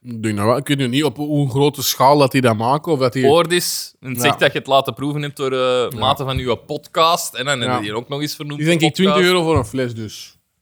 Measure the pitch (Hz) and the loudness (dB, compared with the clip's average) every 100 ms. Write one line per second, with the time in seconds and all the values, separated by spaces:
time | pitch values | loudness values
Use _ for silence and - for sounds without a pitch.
0 | 123 117 110 104 104 123 143 143 131 127 | -12 -6 -4 0 2 0 0 -2 0 0
1 | 151 117 147 151 139 120 143 - 123 - | -2 -4 -4 0 0 2 0 0 -6 2
2 | 127 147 135 135 123 107 113 143 160 151 | 4 6 4 4 2 2 0 -2 0 0
3 | 127 131 131 160 170 180 - - - _ | 0 2 4 4 2 0 -2 -6 -10 _
4 | 131 123 120 113 156 151 - 135 131 117 | -10 -2 0 2 2 0 2 2 2 -4
5 | 139 147 147 - 135 131 127 127 113 95 | -6 -6 -8 -6 -4 -2 0 0 -2 -2
6 | 107 139 135 131 127 110 - 147 - - | 0 0 -2 -4 -2 -4 -4 -10 -8 0
7 | 160 170 - 113 131 135 123 123 104 110 | 2 2 -4 -6 -4 -2 -2 -2 -4 -8
8 | 123 139 147 - 147 147 151 170 156 - | -8 -6 -6 -8 -10 -4 0 2 2 2
9 | 185 151 180 180 160 156 120 131 127 113 | 2 4 4 2 2 0 0 -4 -4 -6
10 | 107 - - _ _ _ | -12 -14 -20 _ _ _